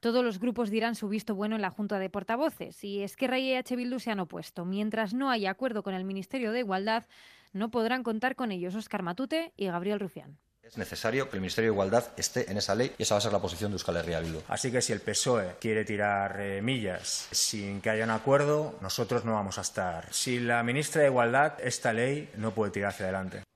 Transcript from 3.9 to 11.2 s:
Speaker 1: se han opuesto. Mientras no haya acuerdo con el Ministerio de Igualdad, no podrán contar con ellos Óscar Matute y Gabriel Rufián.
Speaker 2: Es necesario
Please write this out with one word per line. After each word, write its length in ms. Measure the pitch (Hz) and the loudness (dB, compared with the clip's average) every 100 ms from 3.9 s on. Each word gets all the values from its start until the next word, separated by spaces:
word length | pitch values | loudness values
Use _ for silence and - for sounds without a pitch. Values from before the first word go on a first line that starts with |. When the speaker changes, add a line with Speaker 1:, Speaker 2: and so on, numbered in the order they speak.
| 254 | -4
Speaker 1:
se 100 | 233 | -2
han 100 | 208 | -2
opuesto. 440 | 180 180 160 - | -4 -6 -10 -6
Mientras 480 | 175 196 214 220 214 | -4 0 0 0 0
no 180 | 240 269 | 0 0
haya 200 | 240 190 | 2 0
acuerdo 320 | 190 262 214 | 0 -2 -2
con 100 | 196 | -4
el 120 | 185 | -4
Ministerio 480 | 190 190 180 269 226 | -4 -6 -4 -2 0
de 80 | 233 | 0
Igualdad, 440 | 226 190 202 226 - - - - _ | 0 0 2 0 -2 -20 -20 -20 _
no 180 | 190 220 | -4 -2
podrán 320 | 233 226 254 | 2 2 0
contar 320 | 240 220 247 | 0 0 0
con 160 | 269 247 | 0 -2
ellos 240 | 185 175 | -2 -4
Óscar 280 | 208 - 208 | -4 -4 -4
Matute 500 | 175 180 269 320 330 - | -2 -2 -2 -2 -2 -4
y 80 | 196 | -2
Gabriel 340 | 175 180 208 | 0 0 -2
Rufián. 380 | 190 - 139 147 _ _ | -4 -8 -18 -20 _ _
Speaker 2:
Es 160 | 113 - | -14 -8
necesario 500 | 92 - 113 127 | -6 0 0 2